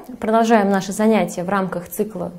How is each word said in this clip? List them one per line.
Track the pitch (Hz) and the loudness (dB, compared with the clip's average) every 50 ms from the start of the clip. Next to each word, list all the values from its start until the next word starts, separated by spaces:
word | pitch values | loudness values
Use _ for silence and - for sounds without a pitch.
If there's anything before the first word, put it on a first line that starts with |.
| - - 247 - | -8 -14 -12 -8
Продолжаем | - 214 220 226 226 220 240 220 196 196 | -4 0 2 2 4 4 4 4 4 4
наше | 202 190 190 202 185 | 2 0 0 -4 -2
занятие | 208 214 220 220 220 214 214 - 185 175 | 0 2 4 4 4 2 0 -2 -6 -4
в | 180 | -2
рамках | 202 196 190 180 - 175 175 - | -2 -2 -2 -2 -4 -6 -8 -6
цикла | - - 214 214 - 185 175 175 - | -6 -4 -4 -4 -4 -6 -8 -8 -8